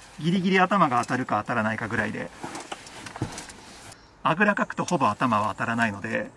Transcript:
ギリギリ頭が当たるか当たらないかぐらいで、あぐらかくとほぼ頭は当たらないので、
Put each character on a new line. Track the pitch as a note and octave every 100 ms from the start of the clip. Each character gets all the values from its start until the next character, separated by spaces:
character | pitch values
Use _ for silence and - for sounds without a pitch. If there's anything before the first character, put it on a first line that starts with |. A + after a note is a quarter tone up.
| - -
ギ | D#3
リ | F#3+
ギ | F#3
リ | F#3+
頭 | F#3 G3+ D#3+
が | A#2+
当 | A#2
た | B2+
る |
か | B2+ G#2+
当 | G#2+
た |
ら | B2
な | A2
い | A2
か | A#2
ぐ | A#2
ら | G#2+
い |
で、 | - - - - - - - - - - - - - - - - - - - - -
あ | -
ぐ | D#3+
ら | G#3
か | G3 E3
く |
と | -
ほ | E3 F3+
ぼ | A#2+
頭 | G#2+ C3 G#2+
は | G#2+
当 | G2
た | A2+
ら | A#2
な | A2+
い |
の | G2+
で、 | A2 A2+ G#2+